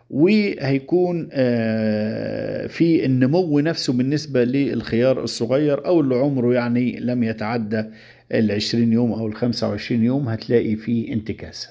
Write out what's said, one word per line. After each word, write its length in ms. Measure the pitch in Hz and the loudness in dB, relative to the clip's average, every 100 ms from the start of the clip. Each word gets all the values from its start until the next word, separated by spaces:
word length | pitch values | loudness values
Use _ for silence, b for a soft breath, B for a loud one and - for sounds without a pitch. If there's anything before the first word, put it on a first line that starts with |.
| b | b
وهيكون، 1160 | 131 175 214 202 - 135 139 135 175 180 170 - | 2 4 4 2 -2 0 -2 0 0 2 -2 -4
آه، 1300 | 139 127 120 113 110 110 107 107 110 107 110 104 104 - | 0 2 2 0 0 0 0 -2 -4 -6 -6 -6 -6 -6
في 380 | - 170 160 | 0 2 2
النمو 560 | 135 127 127 170 180 147 | 2 2 2 2 2 2
نفسه 320 | 156 165 - | 0 -2 -2
بالنسبة 520 | 123 131 147 151 135 | 0 0 -2 -2 0
للخيار 760 | 120 139 135 117 - 113 127 127 | 2 2 0 -2 -2 2 2 2
الصغير 640 | 113 - 117 131 151 139 - | -2 -4 0 2 2 0 2
أو 140 | 175 | 2
اللي 140 | 139 | 4
عمره 400 | 123 143 135 120 | 2 2 2 2
يعني 460 | 123 120 120 123 - | 2 2 0 0 -2
لم 220 | 117 123 | -2 0
يتعدى 640 | 113 110 107 120 104 110 110 B B B B | 0 -2 -4 -4 -2 -2 -4 B B B B
العشرين 580 | - 107 104 - 117 117 | 0 2 0 -2 0 2
يوم 200 | 113 120 | 2 2
أو 140 | 107 110 | 0 -4
الخمسة 420 | 104 120 113 110 | -2 -2 -2 -2
وعشرين 360 | 101 - 123 | -4 -2 0
يوم، 240 | 117 135 135 | 2 0 -2
هتلاقي 480 | 110 - 120 110 107 | -4 0 0 2 -2
فيه 360 | - 117 117 | -2 -4 -2
انتكاسة، 560 | 120 - - 87 - - | -4 -6 -10 -10 -14 -16